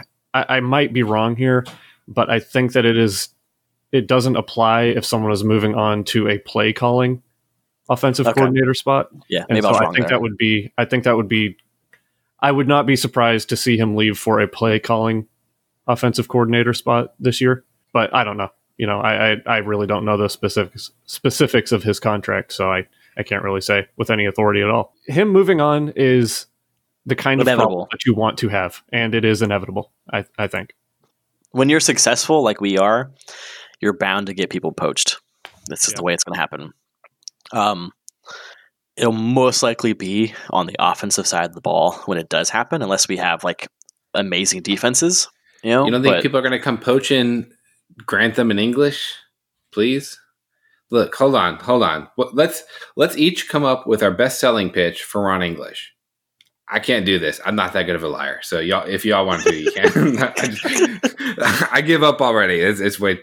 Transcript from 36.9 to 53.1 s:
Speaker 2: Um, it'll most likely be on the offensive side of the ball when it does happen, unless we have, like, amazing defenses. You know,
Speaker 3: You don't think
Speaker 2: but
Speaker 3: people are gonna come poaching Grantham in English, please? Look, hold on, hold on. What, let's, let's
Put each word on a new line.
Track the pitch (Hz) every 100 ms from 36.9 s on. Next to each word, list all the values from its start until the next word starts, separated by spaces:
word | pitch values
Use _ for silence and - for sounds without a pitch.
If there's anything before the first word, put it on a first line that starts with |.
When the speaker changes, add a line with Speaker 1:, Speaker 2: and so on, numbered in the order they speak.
| _ _ _ - - -
Speaker 2:
Um, | 117 104 95 87 - _ - - - - - _ _ _ -
it'll | 120
most | 113 113 127 127 113
likely | 123 117 117
be | 107 95 101 110 - -
on | 90 87
the | -
offensive | 90 85 101 - 92
side | 87 85
of |
the | 85
ball | 87 82 82 -
when | - 87
it | 82
does | 80 82
happen, | 110 120 165
unless | 107 95 -
we | 92
have, | 90 82
like, | 87 85 - _ _ _ _
amazing | - 98 90 95 92
defenses. | 87 98 123 123 170 180 - _ _ _
You | 113
know, | 120 139
Speaker 3:
You |
don't | 123
think | 135 92
Speaker 2:
but |
Speaker 3:
people | 143 135
are |
gonna | 127 127
come | 143 110
poaching | - 131 135 135 120 120 113 _ _ _ _ -
Grantham | - 98 113 110 117
in | 101
English, | 110 123 143 139 - - _ _ _ _ _
please? | - 113 135 - - _ _ _ _ _ _ -
Look, | 117 104
hold | - 135
on, | 127 90 80
hold | - 123
on. | 95 78 71 -
What, | 123
let's, | 123 170 - - - - -
let's | 151